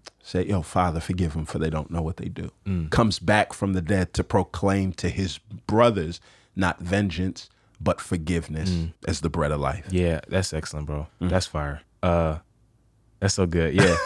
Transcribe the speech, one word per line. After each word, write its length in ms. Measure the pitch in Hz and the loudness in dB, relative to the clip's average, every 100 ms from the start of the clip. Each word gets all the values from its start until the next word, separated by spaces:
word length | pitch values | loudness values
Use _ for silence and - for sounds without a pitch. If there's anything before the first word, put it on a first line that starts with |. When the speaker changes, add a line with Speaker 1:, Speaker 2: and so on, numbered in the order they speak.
| - - | -20 -20
Speaker 1:
said, 260 | - 90 90 | -6 -2 0
"Yo, 140 | 98 | 0
Father, 380 | 78 92 90 80 | 0 2 2 2
forgive 320 | - 90 85 | -2 0 0
them, 120 | 80 78 | -2 -4
for 140 | 82 | -2
they 100 | 80 | -2
don't 220 | 78 71 | -2 -4
know 100 | 85 | -2
what 160 | 80 - | -4 -4
they 120 | 90 | -8
do." 200 | - 87 - 98 | -8 -10 -10 -4
Speaker 2:
Mm. 240 | 92 78 | -2 0
Speaker 1:
Comes 300 | - 113 - | 2 2 2
back 340 | 85 104 - | 2 2 2
from 200 | - 98 | -2 -2
the 80 | 92 | 0
dead 320 | 82 98 90 | 0 0 0
to 100 | - | -2
proclaim 680 | - 101 90 - 98 98 95 | 0 2 0 0 0 2 0
to 160 | - 87 | -2 -4
his 280 | 101 95 - - 107 - | -2 -4 -6 -14 -12 0
brothers, 520 | 107 120 98 80 85 - - _ - | 4 4 4 -2 -6 -14 -20 _ 0
not 240 | 90 - | 0 0
vengeance, 680 | 87 98 101 80 92 - - _ _ - | 0 0 2 0 -4 -4 -12 _ _ -4
but 180 | 92 - | -2 -2
forgiveness 680 | - 90 78 85 - 78 95 | -2 -4 0 -2 -2 -4 0
Speaker 2:
Mm. 240 | 87 82 - - | 0 -2 -6 -4
Speaker 1:
as 120 | 80 | -2
the 80 | 80 | -2
bread 220 | 82 73 | 0 0
of 80 | 73 | 0
life. 260 | 69 76 85 | -2 -4 -2
Speaker 2:
Yeah, 300 | 92 87 80 - | 0 2 0 -2
that's 240 | 95 92 | -2 -2
excellent, 340 | 78 - 76 73 | -4 -6 -8 -6
bro. 200 | 73 73 - | -6 -8 -6
Speaker 1:
Mm. 80 | 90 | 0
Speaker 2:
That's 160 | 92 - | 0 0
fire. 360 | 76 73 71 - _ | -4 -4 -6 -14 _
Uh, 360 | 90 85 80 78 - _ _ _ _ _ _ - | 2 2 2 -2 -8 _ _ _ _ _ _ -2
that's 140 | 98 | 0
so 120 | - 90 | 2 2
good. 300 | 85 80 90 | 2 2 6
Yeah. 200 | 95 85 | 6 4